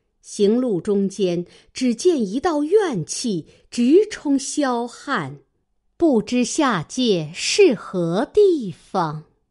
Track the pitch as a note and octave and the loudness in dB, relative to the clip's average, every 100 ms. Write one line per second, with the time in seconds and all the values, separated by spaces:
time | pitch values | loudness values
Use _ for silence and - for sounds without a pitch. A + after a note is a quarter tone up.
0 | _ _ - - G3+ A#3 B3+ F3+ E3+ G3+ | _ _ -12 -2 2 2 0 -2 -2 -2
1 | G3 F#3+ F#3+ F3 F3 - _ - B3+ A3+ | -2 -2 -2 -2 -6 -14 _ -4 -2 0
2 | F4+ D#4+ G#3+ A3 F4+ D4+ D4 G4+ F#4+ A3 | 2 2 0 -2 -2 -2 2 2 2 -2
3 | D3 - B3 F3+ - _ _ - A#3+ E4 | -6 -6 -4 -4 -6 _ _ -2 4 4
4 | G#4+ - D4+ C#4 C4+ - C#4 A#3+ A#3+ - | 4 -2 -2 -2 -2 -4 -2 -2 -6 -10
5 | - B3+ C#3 C#3 _ _ _ _ _ - | -8 -6 -6 -12 _ _ _ _ _ 0
6 | E4 A#3+ G#3 B3 A#3+ - C#4+ G3+ D3+ - | 2 2 2 0 0 0 0 0 -4 -2
7 | B3 F#3 D3+ E3+ - - G4 A#3 - F#3 | 0 0 -2 -8 -2 4 4 4 -4 -4
8 | E3+ F3 C#4+ - G#4 E4 G#3+ D3+ _ G3+ | -2 -2 0 4 4 4 -2 -12 _ -4
9 | D#3+ D3+ D#3 _ _ | -4 -6 -14 _ _